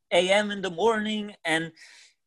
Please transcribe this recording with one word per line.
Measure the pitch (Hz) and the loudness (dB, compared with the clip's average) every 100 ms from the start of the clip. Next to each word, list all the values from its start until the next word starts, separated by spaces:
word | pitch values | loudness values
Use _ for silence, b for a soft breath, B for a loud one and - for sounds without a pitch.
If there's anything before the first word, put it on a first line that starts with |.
| _ | _
A | 180 180 | 2 4
M | 202 208 | 2 2
in | 202 | -4
the | 185 | -6
morning." | 165 220 220 214 214 208 196 170 | 0 0 2 -2 -4 -8 -10 -2
And | 160 165 B B B B B | -2 -2 B B B B B